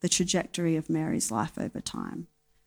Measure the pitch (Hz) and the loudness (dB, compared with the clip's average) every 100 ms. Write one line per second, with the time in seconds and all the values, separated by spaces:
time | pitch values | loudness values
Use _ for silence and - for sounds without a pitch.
0 | 175 - 180 180 - - 170 160 160 160 | 0 2 2 2 0 0 2 2 2 0
1 | 160 - - 110 - - - - - 53 | 0 0 0 0 -2 -2 -6 -6 -6 -6
2 | 50 - 170 _ _ _ | -6 -8 -12 _ _ _